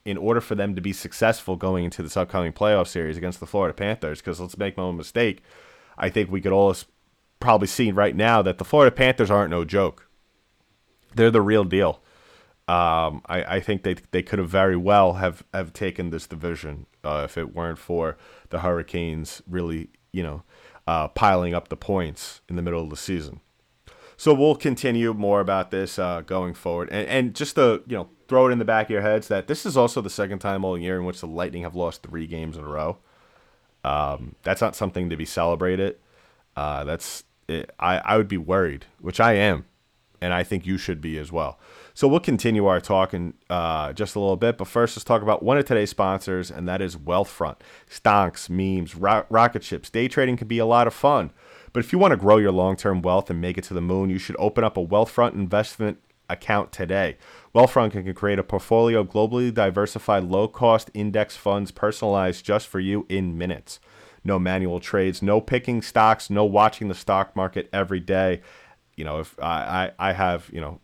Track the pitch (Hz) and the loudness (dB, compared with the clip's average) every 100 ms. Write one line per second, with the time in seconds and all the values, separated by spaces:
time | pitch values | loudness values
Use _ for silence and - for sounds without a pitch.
0 | - 92 101 117 - 104 101 92 92 92 | -10 -4 0 0 0 -2 -2 -4 -6 -8
1 | - - 113 113 - 90 95 92 87 - | -10 0 2 2 -4 -4 -2 -2 -4 -6
2 | 80 98 90 95 85 - 104 101 87 90 | -6 -4 -2 -2 -4 0 2 2 0 -4
3 | 80 80 90 90 82 101 90 - 101 107 | -6 -6 -8 -10 -6 -2 -2 -2 -6 -4
4 | 78 76 - 85 90 92 98 92 92 85 | -6 -8 -8 -10 -10 -8 -8 -6 -6 -6
5 | 80 117 120 - _ - - _ _ - | -6 -2 -2 -2 _ -20 -20 _ _ -6
6 | 92 104 92 95 95 95 98 92 - _ | -2 -2 -2 -2 2 4 4 2 -6 _
7 | _ _ _ _ 123 107 98 - 117 98 | _ _ _ _ 4 4 4 0 0 4
8 | 101 73 110 113 95 90 - 151 135 - | 2 4 4 4 4 -2 2 6 6 6
9 | 131 127 104 101 92 87 80 98 90 - | 2 4 2 2 2 -2 0 0 0 -4
10 | _ _ _ _ _ _ _ _ _ _ | _ _ _ _ _ _ _ _ _ _
11 | _ 117 117 113 101 107 95 95 90 76 | _ 4 6 6 6 4 4 2 2 0
12 | _ _ _ _ _ _ - 87 85 82 | _ _ _ _ _ _ 0 2 2 2
13 | 80 73 - 90 - 95 - 98 98 90 | 0 -4 -6 -6 -4 -4 -4 -4 -4 -6
14 | - 90 90 101 87 95 95 90 92 104 | -4 -6 -2 -4 0 2 2 2 4 6
15 | 95 90 92 82 - 95 87 - 98 90 | 6 2 -4 -4 -10 -10 -8 -6 -6 -6
16 | 87 82 - 82 87 82 78 73 - _ | -8 -8 -10 -10 -8 -8 -10 -14 -16 _
17 | 73 76 71 - 80 85 85 80 - 85 | -6 -4 -6 -8 -8 -6 -8 -8 -6 -4
18 | 80 - - - - 85 90 87 80 90 | -4 -6 -16 -20 -10 -4 -2 -2 -4 -6
19 | 85 80 76 - - 90 87 82 82 _ | -4 -6 -10 -14 -10 -6 -4 -6 -10 _
20 | _ 90 82 76 - _ - - - 82 | _ -8 -8 -10 -16 _ -20 -10 -4 -2
21 | 78 - 104 92 87 87 - 78 - 98 | -2 2 4 4 2 -4 -6 -10 -4 -4
22 | 82 73 - - - 87 87 85 80 76 | -4 -8 -16 -18 -10 -6 -4 -4 -6 -10
23 | - 90 73 64 _ _ _ _ _ _ | -8 -8 -8 -16 _ _ _ _ _ _
24 | - - 156 143 147 147 156 123 131 117 | -20 0 4 6 6 4 0 -2 0 0
25 | 117 107 101 101 98 98 92 95 95 - | 0 0 2 2 2 0 -2 -4 -4 -4
26 | 90 85 78 92 90 85 90 85 87 101 | -4 -4 -4 -4 -4 -6 -6 -6 -4 -6
27 | 87 131 123 98 143 - 127 110 - 110 | -2 -2 -2 -4 -4 2 4 2 -4 -10
28 | 85 _ _ 131 127 123 110 110 107 107 | -10 _ _ 4 4 4 2 0 0 0
29 | 104 107 - 101 90 156 208 135 120 131 | 2 0 0 -4 -2 -6 0 2 2 0
30 | 98 - 101 98 101 98 95 90 87 92 | -6 -6 -6 -4 -4 -4 -4 -4 -4 -4
31 | 90 87 85 80 90 87 87 87 85 - | -6 -8 -10 -6 -6 -6 -10 -6 -6 -6
32 | 78 82 80 82 80 78 73 76 78 - | -12 -10 -8 -8 -10 -10 -10 -6 -6 -8
33 | _ _ _ _ _ _ _ _ 67 73 | _ _ _ _ _ _ _ _ -4 -2
34 | 71 71 62 - 90 95 113 - 98 92 | -2 -6 -12 -8 -4 0 -2 -2 -6 -4
35 | 90 80 82 - 85 85 92 92 98 107 | -6 -6 -6 -2 -2 0 -2 0 -2 -4
36 | _ _ _ _ _ - 73 71 71 82 | _ _ _ _ _ -8 -6 -6 -6 -8
37 | - - - _ - 80 - - 87 92 | -8 -14 -18 _ -10 -8 -10 -6 -2 -2
38 | - 107 101 98 80 95 87 69 - _ | 0 0 0 -4 0 0 0 -4 -14 _
39 | 87 90 117 104 104 85 - _ _ _ | -6 2 4 4 2 0 -6 _ _ _
40 | _ _ 90 90 90 98 90 92 - 82 | _ _ -4 -2 -2 -4 -4 -6 -6 -8
41 | 78 78 76 82 73 - - - - - | -8 -10 -8 -6 -6 -8 -20 -20 -20 0
42 | 139 147 - 117 117 107 101 90 - 98 | 2 2 2 0 2 2 4 2 2 2
43 | 95 92 87 - - 90 82 78 76 76 | 2 -2 -8 -10 -6 -4 -2 -2 -4 -6
44 | 104 104 98 92 117 117 92 120 117 - | -6 -2 0 2 0 -2 -4 0 0 -2
45 | - 117 107 104 101 139 139 117 104 - | 0 0 2 0 2 2 2 0 0 0
46 | 95 95 - 92 90 - 90 92 92 82 | 0 -2 -4 -6 -6 -8 -6 -4 -6 -8
47 | 73 90 101 - 78 - - - _ - | -2 0 0 -4 -6 -6 -18 -20 _ 0
48 | 113 101 90 - - 90 95 92 82 85 | 4 6 4 -2 -6 -2 0 -2 -4 -2
49 | 98 107 - 113 117 110 - 73 - 113 | 2 2 4 4 4 2 -8 -10 -6 -2
50 | 127 139 131 120 107 117 113 120 120 - | 0 0 0 0 -2 0 4 4 4 2
51 | 139 143 82 - - - - 120 117 180 | 2 2 0 -10 -20 -20 -6 -6 -2 4
52 | 196 117 98 107 101 92 92 95 104 92 | 4 6 6 6 6 2 2 0 0 0
53 | 90 92 - 85 90 90 - 90 87 95 | 2 2 0 -4 -4 -6 -6 -6 -2 0
54 | 95 92 - - 104 113 110 - 85 104 | -2 -4 -6 -2 0 0 0 -2 0 2
55 | 110 - 120 - 95 101 110 - 107 - | 2 2 0 0 -2 0 -2 -4 -6 -6
56 | _ _ - 87 - 104 - - 87 95 | _ _ -10 -8 -2 0 -2 -6 -4 -2
57 | 87 - - - _ 113 127 131 113 104 | -2 -4 -16 -20 _ 6 6 6 2 0
58 | 92 90 101 98 92 98 - 113 117 113 | -6 -4 0 0 -2 -4 2 4 4 2
59 | 95 107 110 123 123 113 98 92 101 110 | 0 0 0 0 -2 0 0 0 -2 -4
60 | - 101 90 92 107 - 120 110 - 104 | 0 0 2 0 0 2 4 4 2 -6
61 | 104 104 104 - 104 101 98 - 107 107 | -2 -2 -2 -4 -2 -2 -4 -4 -4 -2
62 | 110 101 92 90 - 104 - 95 95 104 | 0 0 0 -2 -2 -2 0 -4 -2 -2
63 | - 95 92 82 90 85 - - _ - | -2 -4 -2 -4 -6 -6 -12 -20 _ -20
64 | - _ 98 95 90 92 92 87 - 101 | -20 _ -2 0 0 0 -2 -4 -2 0
65 | 92 90 98 107 - 127 117 120 - 117 | 0 0 2 2 2 -2 0 -4 0 4
66 | 110 110 - 101 107 101 110 - 107 90 | 4 4 0 0 4 6 4 2 -6 -6
67 | - 98 98 - 92 98 - 98 95 95 | 0 0 0 -2 -4 -4 -6 -4 -2 -4
68 | 87 95 92 90 - - - _ _ - | -2 0 2 -2 -6 -20 -20 _ _ -12
69 | 76 78 78 - 78 82 52 92 92 - | -8 -8 -8 -6 -4 -4 -2 -4 -4 -2
70 | 95 90 92 87 - 82 78 80 | -4 0 0 -2 -6 -12 -12 -12